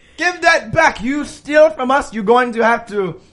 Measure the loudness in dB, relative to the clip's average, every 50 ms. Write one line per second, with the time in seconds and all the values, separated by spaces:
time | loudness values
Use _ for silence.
0 | _ _ _ -4 -4 -4 -4 0 2 2 2 2 0 -2 -2 2 2 2 0 0
1 | -6 -6 -4 -4 -6 -8 -12 -18 _ 0 4 4 4 4 2 -2 -4 0 0 0
2 | -2 -4 -8 -6 0 2 4 4 2 0 -2 0 0 2 0 0 -2 -8 -6 -6
3 | -4 -6 -6 -10 _ _